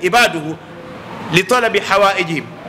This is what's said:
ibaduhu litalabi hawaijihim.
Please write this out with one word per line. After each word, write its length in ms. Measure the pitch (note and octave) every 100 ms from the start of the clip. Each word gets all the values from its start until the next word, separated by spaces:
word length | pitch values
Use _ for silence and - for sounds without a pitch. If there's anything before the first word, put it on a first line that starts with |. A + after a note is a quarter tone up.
ibaduhu 540 | F3+ A#3 A3 E3 D#3 D#3 - - - - - - -
litalabi 460 | D#3+ F#3+ B3 A3+ G3
hawaijihim. 680 | F3 G3 G3 F#3+ E3 D#3 A#2 -